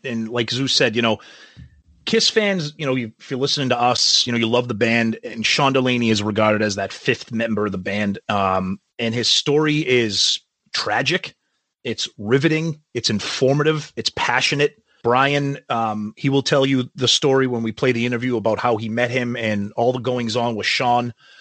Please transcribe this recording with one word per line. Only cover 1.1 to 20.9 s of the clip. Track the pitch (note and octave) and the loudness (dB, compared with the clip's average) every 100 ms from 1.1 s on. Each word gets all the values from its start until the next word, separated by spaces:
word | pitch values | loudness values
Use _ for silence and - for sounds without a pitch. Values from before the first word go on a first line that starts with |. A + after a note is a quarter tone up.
| A2 - - - - - _ _ _ - | 0 -4 -20 -20 -20 -20 _ _ _ -2
Kiss | A3+ - | 2 2
fans, | A3+ G#3 F#3+ D3 D3+ | 2 0 0 -4 -4
you | C#3+ | -2
know, | |
you, | C3 A2+ - | -2 -4 -10
if | - | -8
you're | C3 | -4
listening | C#3 D3 C3 | -2 -2 0
to | A#2+ | 2
us, | A#2+ A#2 - - C3+ | 2 2 2 2 0
you | |
know, | A#2 | 0
you | A2+ | 2
love | A#2+ B2 | 2 0
the | |
band, | G#2+ A#2 A#2 A2+ A2 | 0 2 2 0 -2
and | F#2 A2+ | -8 -6
Sean | G#2+ - C#3 | -2 2 2
Delaney | C3+ B2+ B2 A#2 | 2 2 2 2
is | G#2+ | 2
regarded | G#2 G#2 G#2+ G#2+ | 0 2 2 2
as | G#2+ G2+ | 0 -2
that | G2 | -6
fifth | - - A#2 - | -4 -2 -2 -4
member | A2+ A2+ G#2 G#2 | -4 -2 -2 -2
of | |
the | F#2+ | -4
band. | F#2 G2+ G2+ G2 - | -4 -2 -2 -4 -4
Um, | G#2 F#2+ F#2+ F#2 G2 _ - | 0 0 0 -2 -6 _ -6
and | A#2 | -4
his | A#2 A2+ | -2 0
story | - - D3 D#3 D3+ C3+ | 0 2 2 2 0 2
is | B2 A2+ F#2+ - - _ _ _ | 2 2 0 0 -2 _ _ _
tragic. | - - G#2+ C3+ F3+ - - _ _ _ _ | -6 -2 -2 0 -2 -4 -16 _ _ _ _
It's | B2 G#2+ - - | -8 -6 -8 -8
riveting. | G#2 C3+ D#3 D#3 E3 D3+ _ | 0 2 4 0 -2 -6 _
It's | B2 - | -6 -2
informative. | G#2 - - C3 C#3+ D3+ D#3 - - | -2 -4 0 2 4 2 0 -4 -8
It's | - - | -6 -2
passionate. | - B2 - C#3+ D3 - _ _ | 0 0 0 2 0 -2 _ _
Brian, | A#2 B2+ C#3 C#3+ C#3 C#3 - | 2 4 4 2 0 -4 -4
um, | A#2 A2 G#2+ G#2+ - | -2 -2 -4 -6 -4
he | C#3 | 0
will | C#3 | 0
tell | - C#3+ C3+ | 2 2 4
you | C3 B2+ | 2 -2
the | - B2+ | -2 0
story | - C#3+ C3+ C3 | 2 2 2 2
when | A#2 | 0
we | A2+ | -4
play | A2 C3 | 0 0
the | A#2 A#2+ | 2 0
interview | A#2+ B2+ A#2 | -2 -2 0
about | A2 G#2 | 0 0
how | B2 A2 | 2 0
he | A2+ | -2
met | A2+ A#2+ | -2 0
him | B2+ A#2+ A#2 | 0 -2 -2
and | A2 G#2 G2+ | -2 -2 -2
all | - A#2+ | 0 0
the | B2+ | 0
goings | A#2+ B2 A#2 A#2 | -2 -2 -2 -2
on | A#2+ G#2+ | -2 -2
with | - | -2
Sean. | - B2+ | 0 2